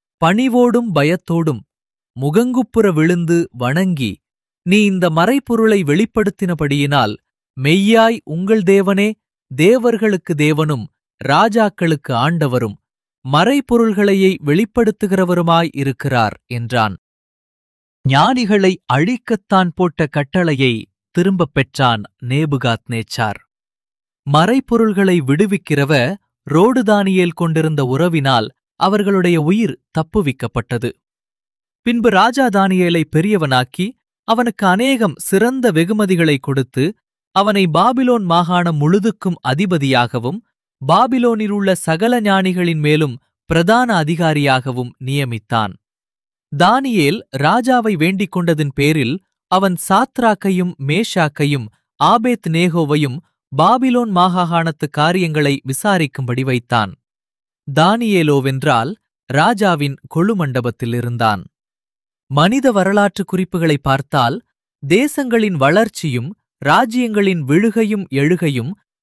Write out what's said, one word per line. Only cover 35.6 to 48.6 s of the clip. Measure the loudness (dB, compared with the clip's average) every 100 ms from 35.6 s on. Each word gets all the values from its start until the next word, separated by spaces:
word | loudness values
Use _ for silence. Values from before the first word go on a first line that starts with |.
| 0
வெகுமதிகளை | 0 0 0 0 2 0 0
கொடுத்து, | -2 -4 -4 -2 -4 -4 _ _ _
அவனை | -2 0 2 2
பாபிலோன் | 2 2 2 2 0
மாகாணம் | 2 0 2 0 0 0
முழுதுக்கும் | 2 2 0 -2 -4 -4 -4
அதிபதியாகவும், | -2 0 0 0 0 0 -2 -6 -8 -12 _ _ -8 0
பாபிலோனிலுள்ள | 2 2 2 0 0 -2 -2 0
சகல | -2 -2 0 0 0
ஞானிகளின் | 2 0 0 0 0 0
மேலும் | 2 2 0 -4 _ _
பிரதான | -4 0 2 2 2 0
அதிகாரியாகவும் | 0 0 0 0 2 0 -2 -6 -8 -10
நியமித்தான். | -6 -4 -4 -6 -4 -4 -4 -8 _ _ _ _ _ _ _ 0
தானியேல் | 2 2 0 0 0 0 -6 -2
ராஜாவை | 0 0 2 0 0
வேண்டிக் | 0 0 0 -4 -2
கொண்டதின் | -2 0